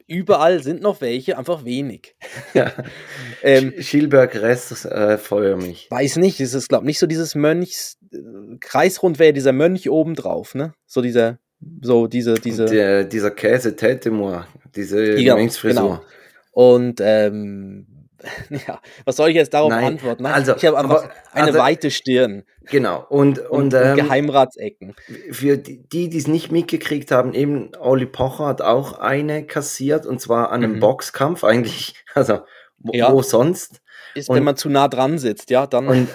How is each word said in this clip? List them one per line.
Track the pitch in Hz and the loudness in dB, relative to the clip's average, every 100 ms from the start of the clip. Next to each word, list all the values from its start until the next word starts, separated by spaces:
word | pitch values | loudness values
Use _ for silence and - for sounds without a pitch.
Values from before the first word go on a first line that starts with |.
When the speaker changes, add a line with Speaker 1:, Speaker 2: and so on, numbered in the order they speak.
| _ | _
Speaker 1:
überall | 170 185 170 165 175 | -8 0 2 2 0
sind | 135 175 | -2 -4
noch | 208 185 | -4 -4
welche, | 123 127 - 165 | -6 -6 -6 -6
einfach | 127 170 120 | -6 -8 -6
wenig. | 123 139 101 - _ | -8 -8 -12 -20 _
<laughs> | - - - | -20 -18 -4
Speaker 2:
Ja. | - - - 135 - - - 123 120 | -2 -2 -4 -16 -18 -20 -18 -16 -4
Speaker 1:
Ähm, | 139 135 131 | 4 4 4
Speaker 2:
Sch-, | 151 | -4
Schilberg | 135 147 147 139 127 110 | -2 0 4 4 4 2
Rest, | 113 123 - - - | 0 0 -4 -14 -8
äh, | - 104 107 | -2 0 0
feuer | - 101 98 92 | 0 0 0 0
mich. | 90 82 - | -4 -10 -8
Speaker 1:
Weiß | 120 139 160 | -4 -2 2
nicht, | 185 - | 2 0
es | 131 | -4
ist, | 131 - | -4 -2
glaub, | 127 | -2
nicht | 120 151 | 0 0
so | 165 | -2
dieses | 160 160 147 | -2 -4 -2
Mönchs-, | 151 170 180 - - - _ | 0 0 -4 -10 -14 -16 _
äh, | 143 127 101 104 120 | -20 -18 -20 -20 -20
kreisrund | - 143 175 - 185 147 | -6 0 0 0 -2 4
wäre | 160 | 4
dieser | 139 135 | 4 2
Mönch | 131 165 185 131 | 2 2 0 -2
obendrauf, | 156 156 151 92 82 - - | 0 -2 -4 -6 -6 -6 -8
ne? | 160 - _ | -8 -10 _
So | 131 | -4
dieser, | 123 117 113 123 _ _ - - | 0 2 0 -2 _ _ -20 -10
so | 120 120 113 | 2 2 2
diese, | 123 117 113 | 0 0 0
diese | 117 113 | -2 -2
Speaker 2:
Und | 110 | 2
der, | 110 98 98 | 2 4 2
dieser | 95 107 104 | 0 -2 -4
Käse, | - 131 123 120 | -2 0 2 0
Tête | - 113 131 117 | 0 0 0 -2
de | |
Moine, | 110 98 87 90 _ _ - | -2 -4 -6 -12 _ _ -14
diese | 95 101 107 107 | -6 -2 0 2
Speaker 1:
Ja, | 123 110 | 4 4
Speaker 2:
Mönchsfrisur. | 117 - 113 120 98 | 2 -2 -2 0 0
Speaker 1:
genau. | 87 - - _ _ _ | -4 -12 -20 _ _ _
Und, | 123 127 123 123 117 | 4 6 6 2 -2
ähm, | 104 107 107 107 101 98 98 98 95 131 _ _ | 2 2 2 -2 -10 -12 -14 -18 -20 -20 _ _
<laughs> | - - - 143 - | -18 -16 -12 -12 -10
ja, | - - - | -14 -16 -8
was | - 127 | -6 2
soll | 160 | 4
ich | 160 | 4
jetzt | 143 | 2
darauf | 147 151 | 2 2
Speaker 2:
Nein, | 113 127 | 2 0
Speaker 1:
antworten? | 151 131 117 | -2 -6 -6
Nein, | 131 | -2
Speaker 2:
also, | 143 139 175 | 0 2 2
Speaker 1:
ich | 160 | 2
hab | 147 | 2
einfach | 135 156 | 2 2
Speaker 2:
aber, | - - - | 0 -10 -10
Speaker 1:
eine | 147 151 | 0 2
Speaker 2:
also, | 139 | 4
Speaker 1:
weite | 127 165 147 | 2 2 -2
Stirn. | - - 127 120 101 - _ | -4 0 2 2 -2 -16 _
Speaker 2:
genau, | - 139 110 87 - | -2 0 0 -4 -2
und, | 143 143 135 - | 2 2 2 -2
Speaker 1:
Und, | 139 139 | -2 2
Speaker 2:
und, | |
Speaker 1:
und | 127 | 4
Speaker 2:
ähm, | 127 143 | 4 4
Speaker 1:
Geheimratsecken. | 147 131 147 139 131 - 107 - 92 - - 113 - | 2 0 2 2 2 0 -14 -12 -20 -20 -20 -20 -16
Speaker 2:
für | 120 139 139 | -4 0 0
die, | - 131 _ | -2 -18 _
die, | 165 175 | -6 -4
die's | 165 139 | -4 -2
nicht | 160 - | -2 -2
mitgekriegt | 165 170 160 - 147 139 | -4 -2 -6 -6 -8 0
haben, | 127 123 | 0 0
eben | 120 143 143 - - | -2 -2 -2 -6 -6
Olli | 127 131 127 | 0 0 0
Pocher | - 127 131 147 | -4 -4 -2 -4
hat | 127 | -2
auch | 101 123 139 - | 0 0 -2 -6
eine | 113 139 151 151 147 | -4 -2 -2 -6 -6
kassiert, | 151 131 - 135 151 - | -8 -8 -6 -2 -2 -2
und | 123 | -8
zwar | - 117 117 | -2 0 0
an | 120 | -2
einem | 113 107 | -2 0
Speaker 1:
Mhm. | |
Speaker 2:
Boxkampf | 104 131 - - 139 175 | 0 0 -6 -4 -4 0
eigentlich, | 104 120 110 - - - - | 2 2 0 -8 -14 -16 -6
<laughs> | |
also, | - 127 101 - - _ _ | -2 0 0 -4 -20 _ _
wo, | 110 | -6
Speaker 1:
Ja. | 120 120 | 0 4
Speaker 2:
wo | 135 | 4
sonst? | - 113 143 185 - - _ - - | 4 2 2 0 -8 -20 _ -20 -16
Speaker 1:
Ist, | 143 139 | -12 -2
Speaker 2:
Und | 127 | 2
Speaker 1:
wenn | |
man | 147 139 | 2 -2
zu | 151 | -2
nah | 139 139 | 2 2
dran | 123 135 160 | 2 -2 0
sitzt, | 127 104 - | -4 -6 -2
ja, | 123 135 | 0 0
dann | 123 135 | -2 2
Speaker 2:
und, | 127 123 | 0 0